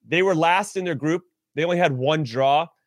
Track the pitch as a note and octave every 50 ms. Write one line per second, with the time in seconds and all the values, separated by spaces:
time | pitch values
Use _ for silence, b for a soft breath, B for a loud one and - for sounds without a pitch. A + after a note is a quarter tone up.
0 | _ A2 D#3 E3+ F#3 G3 F#3 D#3 E3 E3 F3 F#3+ G3+ - - G3 F#3 F3 D#3+ B2+
1 | C3+ D#3 E3 F#3 - _ _ _ _ _ _ C#3 D#3 E3+ F3+ F3 F3 D#3+ C3+ B2
2 | B2+ D3 D#3 D#3 D3+ A#2 A2+ B2+ C3+ C3+ C#3 D3+ E3+ E3+ _ _ _